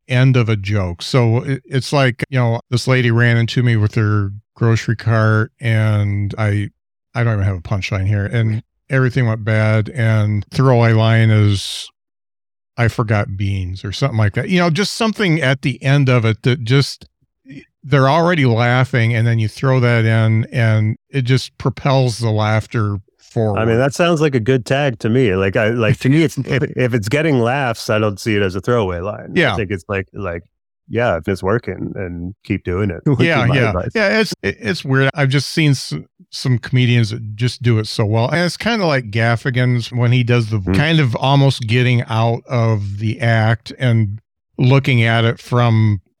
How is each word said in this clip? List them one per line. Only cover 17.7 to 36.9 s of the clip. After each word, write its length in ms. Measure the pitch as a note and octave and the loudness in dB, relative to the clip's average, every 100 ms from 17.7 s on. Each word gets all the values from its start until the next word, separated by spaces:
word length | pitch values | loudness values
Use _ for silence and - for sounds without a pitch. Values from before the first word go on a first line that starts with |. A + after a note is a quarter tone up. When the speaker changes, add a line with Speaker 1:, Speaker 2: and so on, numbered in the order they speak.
| _ | _
Speaker 1:
they're 260 | C3+ C#3 C3+ | -2 2 4
already 360 | D#3+ E3+ F3 C3 | 2 2 2 2
laughing, 720 | A2+ A#2+ B2 B2+ B2+ A2+ A#2+ | 2 2 2 0 0 0 0
and 100 | A2+ | 0
then 120 | A2+ | 0
you 80 | G#2+ | -2
throw 320 | - C3+ C3 | -2 0 2
that 260 | A#2+ A#2 A2+ | 2 2 2
in, 400 | A2+ A2 A2 A#2+ | 2 2 2 0
and 460 | C3 A2+ A2 G#2+ - _ | 0 2 2 0 -4 _
it 140 | C#3 | -4
just 340 | B2 C3 - - | 0 0 -2 -6
propels 600 | C3+ - D3 C3+ B2+ G#2+ | -6 -4 0 2 0 -2
the 120 | A2+ | -2
laughter 640 | G#2+ G#2+ A2 - B2 G#2 G2+ - _ | 0 0 0 -2 -4 -4 -4 -10 _
forward. 400 | _ A#2+ A2 G#2 | _ -4 -2 0
Speaker 2:
I 60 | A2+ | 0
mean, 120 | A2+ | 2
that 160 | C#3 - | 0 0
sounds 260 | F3 D#3+ | 0 2
like 140 | D#3 B2+ | 2 0
a 40 | |
good 240 | G#2+ C3 - | 0 0 0
tag 340 | C3+ D3 A2+ | -2 -2 -2
to 100 | A#2 | -2
me. 260 | B2 B2 F#2 | 2 2 2
Like, 200 | F#2+ A#2+ | 0 0
I, 140 | A2 | 0
like, 280 | A#2+ G#2+ - | 0 0 0
to 100 | C3 | 2
me, 140 | D3+ | 2
it's, 140 | D#3+ - | 2 -2
Speaker 1:
<laughs> 80 | A#2+ | -4
Speaker 2:
if, 180 | C3+ C#3+ - | -4 -4 -2
if 160 | B2+ | -2
it's 160 | A#2+ G2+ | 0 -2
getting 300 | C#3+ D#3+ C3 | -2 0 0
laughs, 500 | A#2 C#3 C3 A2+ - | 0 0 -2 -4 -4
I 80 | G#2+ | -2
don't 200 | G#2+ G2 | -2 -2
see 160 | A#2 G#2 | -4 -2
it 60 | |
as 120 | G2 F#2 | -2 -2
a 60 | |
throwaway 380 | G#2 A#2+ F#2+ F2 | -2 0 0 -4
line. 320 | F#2+ A2+ - F3 | -8 -10 -6 -2
Speaker 1:
Yeah. 180 | D3 | 0
Speaker 2:
I 20 | G2+ | -2
think 140 | F#2 | -4
it's 140 | G2 - | -6 -6
like, 200 | G2 F#2+ | -6 -6
like, 300 | - F#2+ E2+ - _ _ _ - | -10 -8 -10 -12 _ _ _ -8
yeah, 280 | A2 A#2+ E2+ | -2 -2 -2
if 100 | G2+ | -2
it's 140 | F#2+ | -4
working, 500 | F#2+ A#2 - F2+ - - | -2 -2 -4 -8 -10 -10
and 400 | F#2 F2 F2 - | -10 -10 -12 -12
keep 200 | - F#2+ - | -6 -6 -4
doing 240 | F2+ G#2 | -4 -4
it, 100 | E2 | -4
<laughs> 40 | - | -2
would 100 | B2+ | 0
be 60 | E3 | 2
Speaker 1:
Yeah, 200 | D3+ A#2+ | 0 0
Speaker 2:
my 100 | C3+ | 0
Speaker 1:
yeah. 140 | A#2 | 0
Speaker 2:
advice. 220 | F#2 - A3+ | -2 -4 -2
Speaker 1:
Yeah, 240 | G3+ A3 | 0 0
it's, 140 | G#3 - | -2 -4
it, 140 | G2 - | -8 -6
it's 260 | G#3 F3+ C#3+ | -6 -6 -2
weird. 240 | C3+ C3+ D#3 | 0 0 0
I've 140 | C3+ | 0
just 200 | C#3+ - | 0 -2
seen 220 | - D3+ | 0 2
s-, 220 | C3+ - D3 - _ _ | 0 -2 -12 -12 _ _
some 280 | - C3+ A#2+ | -8 -4 -4
comedians 520 | - B2+ B2 | -2 0 2